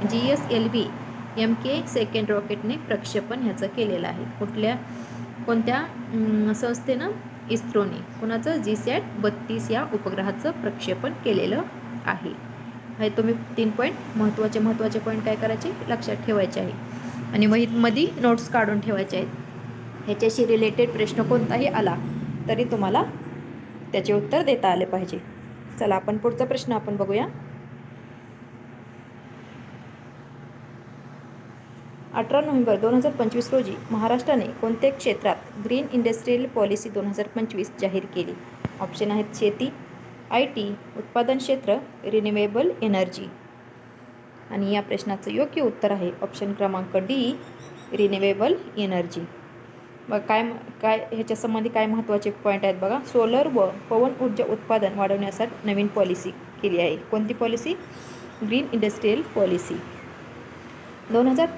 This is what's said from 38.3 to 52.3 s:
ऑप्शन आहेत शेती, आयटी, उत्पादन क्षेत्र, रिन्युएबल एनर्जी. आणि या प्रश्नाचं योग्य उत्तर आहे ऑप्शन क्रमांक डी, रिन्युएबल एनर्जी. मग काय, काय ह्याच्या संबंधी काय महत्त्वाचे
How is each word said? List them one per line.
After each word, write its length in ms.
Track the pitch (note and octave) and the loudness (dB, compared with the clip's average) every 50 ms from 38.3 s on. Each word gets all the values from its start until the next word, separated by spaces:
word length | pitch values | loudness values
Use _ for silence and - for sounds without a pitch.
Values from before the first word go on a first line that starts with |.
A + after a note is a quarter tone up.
| - - - - - - - - - - | -6 -10 -12 -14 -10 -8 -8 -8 -6 -6
ऑप्शन 320 | F#3+ F#3 - - G#3+ G#3 | -8 -8 -4 -2 0 0
आहेत 140 | G#3 G#3+ G#3 G#3 - | 2 0 0 -2 0
शेती, 380 | - A3+ G#3 G#3 - B3 C#4 - - - - - - - - - - - - | 2 2 2 2 2 -2 -4 -4 -8 -14 -16 -16 -16 -16 -18 -18 -18 -8 0
आयटी, 440 | - A#3+ C#4 C4+ - A#3 G3+ G3+ G3+ - - - - G#3+ | 2 2 2 2 0 -2 -4 -4 -4 -6 -10 -10 -10 -10
उत्पादन 400 | A3 - - A#3+ A#3+ A#3+ C4 C4 | -10 -2 0 0 2 2 2 0
क्षेत्र, 400 | - - C4+ C4 - - G#3 C4+ C#4 - - - - | 2 2 0 2 4 2 2 2 0 -4 -14 -10 -4
रिन्युएबल 640 | G3 G#3+ A3 G#3 G#3 G#3 G#3 G#3 G#3 G#3 A#3 C#4+ F4+ - - | 0 2 2 2 4 2 2 2 2 2 2 2 2 2 2
एनर्जी. 480 | A3+ A3 G3+ F#3+ F#3 F3+ - - F3+ F2+ - - - - - - - - - - - - - - - - - - - - - - - - | 2 2 4 4 2 2 -2 -6 -10 -12 -12 -16 -18 -20 -20 -20 -20 -20 -20 -20 -20 -20 -20 -20 -20 -20 -20 -20 -20 -20 -20 -20 -14 -6
आणि 220 | A3+ G3+ G3 G3 G3+ | -4 -2 0 2 2
या 80 | G#3 | 0
प्रश्नाचं 500 | G3+ - - G3+ - G#3 G3 G3 - G3+ | 0 0 -2 -4 -2 -4 -6 -4 -4 -4
योग्य 300 | G#3 A3+ C#4+ C#4+ - E4+ | 0 0 0 0 2 0
उत्तर 300 | C#4+ A3+ - - - G3+ | 0 0 2 2 2 2
आहे 200 | G3+ G3 F3+ F3 F3 - | 2 2 0 -2 -2 -4
ऑप्शन 320 | - G3+ - - G#3 G3+ G3+ | -6 -6 -4 -4 -4 -4 -2
क्रमांक 440 | - G3+ G3 F#3+ F#3 F#3+ F#3 - F#3+ | 0 0 0 0 0 -2 0 0 0
डी, 420 | F#3 F#3+ C4+ C#4 B3 - D4 - - - - - - - - - - - - | 2 2 2 2 2 0 0 -2 -8 -14 -16 -16 -16 -16 -16 -18 -10 -6 2
रिन्युएबल 600 | G3+ G#3 G3 G3 F#3+ G3 G3+ G3 G3 G#3+ C#4 F#4 - - - - G#3+ | 4 4 4 4 4 4 4 4 4 4 4 4 2 0 -4 -4 -2
एनर्जी. 480 | G#3 F#3+ F#3 F3+ E3+ F3 - E3+ E3+ E3+ - - - - - - - - - - - - - - - - | -2 0 0 0 0 -2 -4 -8 -8 -8 -12 -16 -18 -18 -20 -20 -20 -20 -20 -20 -20 -20 -20 -18 -6 -2
मग 100 | G#3+ G#3 | -2 -2
काय, 320 | G3+ - A3 A3 A#3 A#3 A#3+ A#3 - - - - | 2 2 2 2 2 0 -2 -6 -10 -14 -8 -2
काय 260 | - A3 A3 A3 - - | 2 2 2 2 0 -4
ह्याच्या 260 | - A3 A3 - A3+ G#3+ | -4 -4 -2 -2 -2 -2
संबंधी 320 | - A3+ A3 A3 A3 A#3 | -2 0 0 0 0 0
काय 160 | A3+ A3+ A3 | 2 2 2
महत्त्वाचे 460 | G#3+ A3 A3+ A3 - G#3 G#3 G#3 G#3 | 4 2 0 2 2 0 0 0 -2